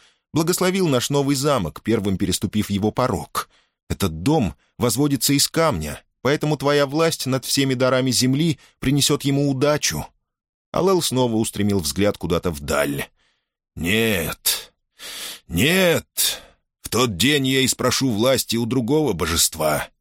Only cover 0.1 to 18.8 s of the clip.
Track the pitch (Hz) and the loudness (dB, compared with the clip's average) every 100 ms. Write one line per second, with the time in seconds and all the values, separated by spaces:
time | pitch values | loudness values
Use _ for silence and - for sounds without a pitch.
0.1 | _ _ 139 170 180 185 190 175 127 - | _ _ -2 0 0 0 2 2 0 0
1.1 | 143 139 139 147 131 82 - - 110 101 | 0 0 0 0 0 -2 -6 -2 0 0
2.1 | 95 92 87 104 107 101 101 - - 127 | 0 0 0 -2 -2 -2 0 0 0 0
3.1 | 185 143 - - _ _ _ - - 98 | -2 -4 -8 -10 _ _ _ -10 -4 -4
4.1 | 80 98 160 95 - _ - 120 107 147 | -2 0 2 0 -4 _ -2 0 2 0
5.1 | 135 - 139 - 160 165 85 76 71 - | 0 0 2 0 2 2 0 -4 -10 -16
6.1 | _ 123 147 151 151 139 143 143 151 165 | _ -2 0 0 0 2 2 2 2 0
7.1 | - 131 131 - - 135 127 127 127 131 | 0 -2 -4 -2 0 0 2 2 2 2
8.1 | 110 127 135 165 143 - _ - 143 - | 2 2 2 0 -2 -8 _ -2 2 2
9.1 | 143 139 139 143 131 143 151 - 78 - | 0 0 0 0 2 2 2 -2 -6 -10
10.1 | _ _ _ _ _ _ - 180 180 - | _ _ _ _ _ _ -2 2 2 2
11.1 | 127 127 110 113 101 101 101 73 73 101 | 0 2 2 -2 0 0 0 -2 0 0
12.1 | 98 82 85 90 73 71 71 71 69 - | 0 -2 -2 -2 -4 -2 0 0 -2 -8
13.1 | _ _ _ _ _ _ - 80 110 113 | _ _ _ _ _ _ -6 -2 0 2
14.1 | 95 78 - - - - _ _ - - | 0 -4 -6 -4 -4 -8 _ _ -20 -16
15.1 | - - - - 80 139 185 180 139 - | -14 -14 -14 -6 0 2 4 2 2 -2
16.1 | - - - - _ _ _ - 107 127 | -4 -4 -4 -12 _ _ _ -6 -2 0
17.1 | 87 123 147 131 135 127 - 123 - 135 | 0 2 2 2 2 0 0 -2 0 0
18.1 | 104 123 127 - 117 120 127 | 2 2 2 0 -2 0 -2